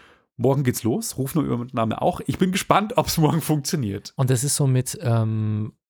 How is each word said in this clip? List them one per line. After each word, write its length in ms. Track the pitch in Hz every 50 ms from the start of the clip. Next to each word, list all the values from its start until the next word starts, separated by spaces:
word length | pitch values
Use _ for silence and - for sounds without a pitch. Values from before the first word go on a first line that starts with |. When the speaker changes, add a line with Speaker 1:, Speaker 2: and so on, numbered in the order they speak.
| - - _ _ _ _ _
Speaker 1:
Morgen 280 | - 113 131 139 139 143
geht's 180 | 127 127 -
los, 380 | - 110 127 220 226 - - -
Rufnummer 840 | 131 135 - 156 139 135 127 120 120 127 127 123 113 110 - -
auch. 200 | - 156 185 - -
Ich 140 | - - -
bin 120 | 185 185
gespannt, 460 | 185 190 - - 147 185 208 214 - -
ob's 220 | 151 - - -
morgen 220 | 156 143 131 160
funktioniert. 720 | - - 156 151 135 - - 156 123 101 98 101 - - -
Speaker 2:
Und 160 | - 135 123
das 120 | 131 117 123
ist 120 | 147 -
so 100 | - 143
mit, 320 | 135 131 127 127 - - -
ähm, 720 | - 120 113 113 110 110 110 110 107 107 107 107 107 107 - _ _